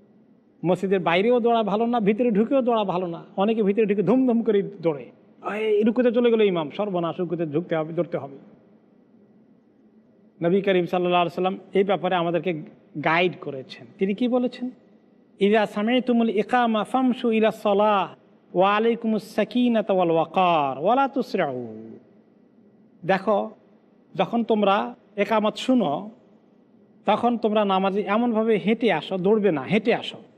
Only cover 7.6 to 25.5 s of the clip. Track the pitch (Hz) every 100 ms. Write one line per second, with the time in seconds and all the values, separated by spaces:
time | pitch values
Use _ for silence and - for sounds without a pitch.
7.6 | 175 160 156 170 165 151 139 135 - -
8.6 | _ _ _ _ _ _ _ _ _ _
9.6 | _ _ _ _ _ _ _ - 170 196
10.6 | 196 185 170 180 180 180 170 180 185 196
11.6 | - 190 202 175 180 180 170 170 180 156
12.6 | - - _ 156 156 170 185 139 147 135
13.6 | 127 - 123 - 196 190 247 247 247 -
14.6 | 254 - _ _ _ _ _ - 202 220
15.6 | 202 208 220 254 247 233 226 208 202 247
16.6 | 233 214 190 262 254 226 240 220 220 -
17.6 | 214 202 214 202 156 - _ _ _ 175
18.6 | 190 208 233 233 220 214 - - 208 247
19.6 | 247 226 208 185 170 165 156 190 180 160
20.6 | 139 131 180 254 277 254 226 196 147 123
21.6 | 117 110 113 117 - - _ _ _ _
22.6 | _ _ _ _ 165 185 220 202 220 -
23.6 | _ _ _ _ _ - 175 233 220 214
24.6 | 196 208 240 - _ 196 208 220 208